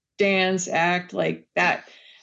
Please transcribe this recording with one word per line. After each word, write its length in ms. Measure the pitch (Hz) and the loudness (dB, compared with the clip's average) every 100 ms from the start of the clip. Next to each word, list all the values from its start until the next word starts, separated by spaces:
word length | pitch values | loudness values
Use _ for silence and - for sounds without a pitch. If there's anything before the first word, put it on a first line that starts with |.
| _ - | _ -2
dance, 500 | 202 190 185 190 180 | 2 2 2 0 -2
act, 440 | 160 170 180 180 | 0 0 0 -4
like, 340 | 196 165 - - - | -4 -4 -4 -6 -2
that, 320 | 175 - - - - - | 0 -2 -6 -20 -20 -20